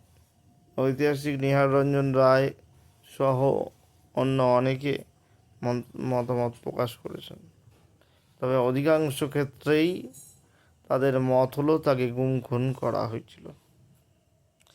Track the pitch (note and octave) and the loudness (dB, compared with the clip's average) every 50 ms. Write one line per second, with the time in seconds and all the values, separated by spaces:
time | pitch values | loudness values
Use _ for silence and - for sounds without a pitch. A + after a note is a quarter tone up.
0 | _ _ _ _ _ _ _ _ _ _ _ _ _ _ - - C3 C3+ B2+ C3+ | _ _ _ _ _ _ _ _ _ _ _ _ _ _ -4 -2 0 0 0 0
1 | D3 D3 C#3+ C#3 C#3+ D3 C#3 C3+ C3+ C#3 C#3 C#3 C#3 C3+ C3+ C#3 C#3 C#3 C#3 C#3 | 0 0 0 0 -2 -4 -4 -2 0 2 2 2 2 4 4 2 2 2 2 0
2 | C3+ C3+ C3 C3 C3 C3 C3 C3 C3+ - - - _ _ _ _ _ _ _ _ | 0 2 2 4 6 6 6 4 2 0 -4 -10 _ _ _ _ _ _ _ _
3 | _ - - - C#3 C3+ C3 B2+ C3+ C3+ - - - - _ _ _ _ _ _ | _ -20 -6 -2 0 0 2 2 2 2 2 0 -4 -6 _ _ _ _ _ _
4 | _ _ - B2+ C3 C3+ C3+ C3+ B2+ B2 B2 B2 C3 C3 C3 C3 C#3+ C#3+ - - | _ _ -4 -2 0 0 0 2 2 4 4 2 2 0 -2 -2 -4 -4 -4 -4
5 | - _ _ _ _ _ _ _ _ _ _ - - B2 B2 A#2+ A#2 - - - | -8 _ _ _ _ _ _ _ _ _ _ -8 -4 -4 -4 -4 -6 -10 -12 -8
6 | - C3 B2+ B2 A#2+ B2 B2+ A#2+ A#2+ A#2 A#2 - - - - - B2 A#2+ - _ | -6 -2 -2 -2 -2 -2 -2 -2 -2 -4 -6 -8 -12 -8 -4 -4 -4 -4 -6 _
7 | - - - - - - - - - - _ _ _ - _ _ _ _ _ _ | -14 -14 -14 -14 -16 -18 -20 -20 -20 -20 _ _ _ -20 _ _ _ _ _ _
8 | _ _ _ _ _ _ _ - C3 B2+ C3 C3 B2 B2+ B2+ C#3 C#3+ D#3+ D#3 D#3 | _ _ _ _ _ _ _ -6 -4 0 0 2 2 2 0 0 2 2 2 2
9 | D#3 C#3+ C3 - D3+ C3+ C3+ D3 C#3+ C#3+ - - - D3 D3+ D#3 D#3+ F3+ F#3 G3+ | 2 -2 -2 -4 -6 -4 -2 -4 -4 -4 -6 -8 -2 0 2 2 2 0 -2 -4
10 | B3 B3+ - - - - - _ _ _ _ _ _ _ _ _ _ - C3+ C3 | -10 -14 -18 -20 -20 -20 -20 _ _ _ _ _ _ _ _ _ _ -2 0 2
11 | C3+ C#3 B2+ C3 C3 B2+ B2+ B2+ C3 C3 - D3 C#3+ D3+ D#3+ D#3 D#3 D3+ C3 B2+ | 2 2 2 2 2 2 4 2 2 2 -2 -2 0 0 0 2 2 0 0 0
12 | B2+ A#2+ A#2+ B2+ C3 C3 C3 B2 B2 - B2 A#2+ B2+ C3 B2 - - A#2+ G#2+ G2 | 0 -4 -2 -2 -2 -2 -2 -2 -4 -4 -4 -2 -2 -4 -4 -4 -4 -4 -2 -2
13 | A2 A2 A2+ A#2+ - _ - - - - - _ _ _ _ _ _ _ _ _ | -4 -4 -6 -10 -12 _ -20 -20 -20 -20 -20 _ _ _ _ _ _ _ _ _
14 | _ _ _ _ _ _ _ _ _ _ _ _ _ _ | _ _ _ _ _ _ _ _ _ _ _ _ _ _